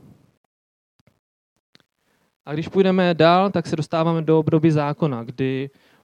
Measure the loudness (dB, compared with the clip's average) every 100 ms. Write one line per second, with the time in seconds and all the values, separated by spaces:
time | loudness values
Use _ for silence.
0 | -20 -20 _ _ _ _ _ _ _ _
1 | _ _ _ _ _ _ _ _ _ _
2 | _ _ _ _ -10 -8 -4 0 2 2
3 | 0 4 4 4 2 -2 -4 -6 -4 -2
4 | 0 0 2 2 2 2 2 2 -2 -2
5 | -4 -4 -10 -6 -4 -4 -8 -14 _ _